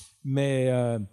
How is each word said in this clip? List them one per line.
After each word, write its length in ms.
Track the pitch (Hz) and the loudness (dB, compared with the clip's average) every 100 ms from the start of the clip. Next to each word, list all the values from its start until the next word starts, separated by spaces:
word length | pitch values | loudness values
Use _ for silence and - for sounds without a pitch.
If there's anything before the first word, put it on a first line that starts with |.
| - _ | -20 _
Mais, 440 | 135 135 139 135 127 | -4 0 2 2 2
euh, 300 | 127 120 117 101 | 2 0 -2 -6